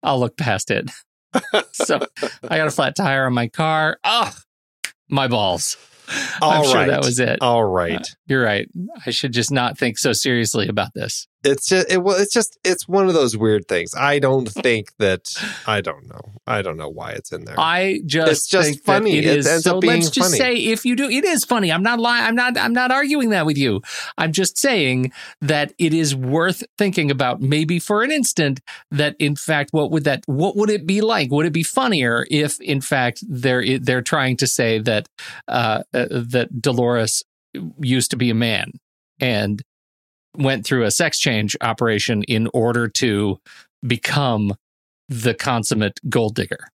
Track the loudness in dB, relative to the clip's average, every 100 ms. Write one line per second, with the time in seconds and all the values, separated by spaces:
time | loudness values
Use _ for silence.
0 | 0 0 0 -2 -2 -2 0 -2 -2 -12
1 | _ _ _ -6 0 -2 -2 -6 -2 0
2 | -2 -6 -8 -8 -4 -2 -2 0 -2 2
3 | 0 2 2 0 -2 -2 0 0 0 -2
4 | -2 0 -2 -6 -20 _ _ _ -14 _
5 | _ -2 0 2 0 0 -4 -8 -14 _
6 | -10 -8 -6 0 2 4 4 4 2 2
7 | 0 0 0 0 2 2 2 2 0 -2
8 | -6 -16 -2 0 2 0 -4 -8 -12 -10
9 | -6 -4 -2 -2 0 0 -2 -2 -4 -2
10 | -2 0 0 0 0 0 -2 -2 -4 -6
11 | -8 -8 -10 _ 0 0 2 0 2 0
12 | 2 0 2 0 -2 -2 -2 -2 0 0
13 | 2 4 2 2 2 2 0 -2 -2 -2
14 | 0 2 2 0 -2 -2 0 0 -2 _
15 | 0 0 -4 -10 -10 -8 -4 -2 -2 -10
16 | -14 -18 -18 -16 -6 -4 -4 -6 -10 -10
17 | -10 -12 -10 -12 -8 -2 0 0 0 -2
18 | -2 0 2 2 2 2 2 0 2 2
19 | 4 2 4 4 4 4 4 4 4 4
20 | 2 2 2 4 2 2 0 0 0 0
21 | 0 0 2 0 0 0 2 2 2 2
22 | 2 2 2 0 0 0 0 2 2 2
23 | 2 2 2 2 2 2 2 0 -4 -12
24 | -10 -2 -2 0 0 0 0 2 2 2
25 | -2 -6 -20 -8 0 0 0 0 2 2
26 | 0 -2 0 0 2 -2 -8 -2 0 2
27 | 0 2 0 0 0 0 2 -2 0 0
28 | 0 0 -2 0 0 0 -8 -20 _ 0
29 | 0 0 -2 -2 -2 -2 0 0 0 0
30 | 0 -2 -2 0 0 2 0 0 0 0
31 | 2 0 0 2 2 0 -2 0 0 2
32 | 2 2 0 0 0 -4 -2 -4 0 0
33 | 0 -2 -8 -2 0 0 0 0 0 -2
34 | 0 0 0 0 0 0 0 2 0 -2
35 | -2 -16 -18 -16 -4 -2 0 -2 -2 -4
36 | -2 -4 -2 -2 -2 -2 0 2 2 2
37 | 0 -2 -6 _ _ -12 -12 -6 0 0
38 | 0 0 0 2 0 0 -4 -10 _ _
39 | _ _ 0 0 0 -4 -8 _ _ _
40 | _ _ _ -2 0 0 0 0 2 2
41 | 0 0 0 0 -2 -2 -2 0 0 0
42 | 0 -2 0 0 0 0 0 0 -2 0
43 | 0 2 0 -4 -10 -20 -20 _ -4 -2
44 | 0 0 0 0 0 -2 _ _ _ _
45 | _ -4 -2 -2 0 0 0 0 0 -2
46 | -2 0 0 -2 -6 -6 -12